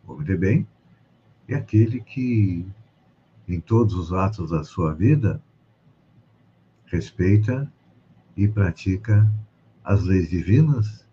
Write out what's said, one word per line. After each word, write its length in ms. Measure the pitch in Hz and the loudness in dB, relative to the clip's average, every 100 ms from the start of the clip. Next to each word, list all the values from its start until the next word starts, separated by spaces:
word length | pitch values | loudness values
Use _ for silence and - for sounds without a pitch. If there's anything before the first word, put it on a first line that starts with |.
| - | -18
O 60 | |
homem 120 | 73 | -10
de 120 | 76 92 | -4 -2
bem 320 | 95 151 - _ _ _ _ _ _ _ - | 2 0 -2 _ _ _ _ _ _ _ -8
é 80 | 110 | -8
aquele 440 | - 107 117 123 | 0 2 2 -2
que, 640 | - 131 123 113 98 85 92 - _ _ _ _ _ _ - | -8 -6 -2 0 0 -2 -8 -16 _ _ _ _ _ _ -8
em 100 | 87 | -8
todos 360 | - 113 107 | 0 0 2
os 180 | 87 82 | -2 -4
atos 380 | 92 98 107 80 | -2 -2 -4 -4
da 120 | 80 | -4
sua 320 | 76 - 80 | -6 -4 -4
vida, 480 | 78 110 151 104 - _ _ _ _ _ _ _ _ _ _ _ _ _ _ _ | 0 2 2 0 -4 _ _ _ _ _ _ _ _ _ _ _ _ _ _ _
respeita 800 | 87 - - 92 107 110 131 143 _ _ _ _ _ _ - | -6 -6 -2 4 4 4 -2 -6 _ _ _ _ _ _ -2
e 100 | 101 | -2
pratica 800 | 104 98 - 98 95 - 104 107 107 - _ _ _ | 0 -2 -2 -4 -4 2 4 4 0 -8 _ _ _
as 220 | - 98 | 0 0
leis 260 | 87 95 82 | 2 2 2
divinas 720 | 90 90 123 156 127 107 - _ | -2 2 4 4 2 -2 -6 _